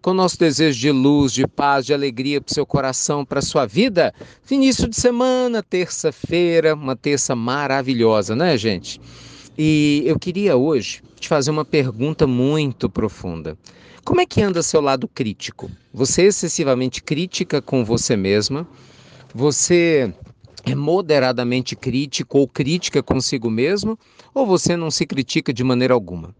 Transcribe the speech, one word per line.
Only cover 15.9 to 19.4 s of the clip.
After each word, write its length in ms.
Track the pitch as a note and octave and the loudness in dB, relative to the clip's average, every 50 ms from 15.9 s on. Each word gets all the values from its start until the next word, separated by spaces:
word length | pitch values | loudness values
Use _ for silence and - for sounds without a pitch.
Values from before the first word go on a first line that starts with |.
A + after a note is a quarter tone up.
| - | -4
Você 280 | G#2 B2+ C3 - - | -2 -2 0 2 4
é 40 | F3 | 4
excessivamente 760 | G3+ G3 - - E3 - - D#3+ C3+ C3 B2 C3 B2+ - - _ | 4 4 2 -4 -4 -4 -2 0 2 2 2 0 -4 -4 -8 _
crítica 580 | - D#3 C#3 F3+ F3+ - - F#3 - - C#3+ | -4 -4 -4 -4 -6 -4 -6 -4 -2 -2 -4
com 220 | - - C#3+ C3 A#2 | -2 0 -2 0 0
você 320 | G#2 A#2 A2+ - - B2+ | 0 0 -2 0 0 0
mesma? 500 | G2+ F#2+ G2 G2+ G#2+ G#2 - C3+ D3 E3+ - - - - - - - - - - - - _ - | 0 2 2 2 2 2 0 -4 -6 -8 -10 -16 -20 -20 -20 -20 -20 -20 -20 -20 -20 -20 _ -6
Você 800 | A#2 | 0